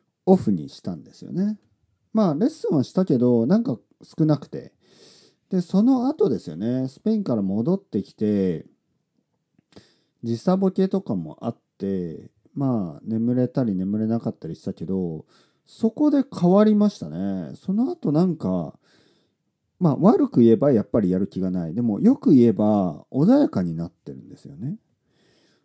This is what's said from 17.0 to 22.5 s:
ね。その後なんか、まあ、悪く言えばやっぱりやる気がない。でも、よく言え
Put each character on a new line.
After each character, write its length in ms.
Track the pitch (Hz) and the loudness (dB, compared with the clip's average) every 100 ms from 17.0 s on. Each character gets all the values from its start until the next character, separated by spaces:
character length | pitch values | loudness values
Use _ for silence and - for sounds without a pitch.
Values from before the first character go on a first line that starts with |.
| 156 | -10
ね。 460 | 165 196 190 156 - | -8 -6 -6 -10 -10
そ 180 | - | -6
の 160 | 202 269 | -2 -4
後 200 | 349 185 | -4 -2
な 140 | 147 185 | 2 0
ん 100 | 156 | -2
か、 420 | 92 92 78 - _ _ _ _ _ _ _ _ _ - 175 | -4 -4 -6 -12 _ _ _ _ _ _ _ _ _ -2 0
ま 60 | |
あ、 60 | 131 | 4
悪 320 | 180 403 285 | 4 4 2
く 100 | - | 4
言 140 | 117 | 6
え 20 | 110 | 6
ば 160 | 143 | 4
や 100 | 117 | 2
っ 40 | - | 0
ぱ 140 | 127 | 0
り 120 | 95 | 0
や 80 | 92 | 0
る 80 | 98 | -2
気 140 | 92 | -4
が 100 | 92 | -4
な 160 | 92 82 | -4 -4
い。 80 | 92 | -4
で 80 | |
も、 160 | 120 101 | -2 2
よ 160 | 202 277 | 2 4
く 180 | 269 | 6
言 160 | 139 | 6
え 20 | 117 | 6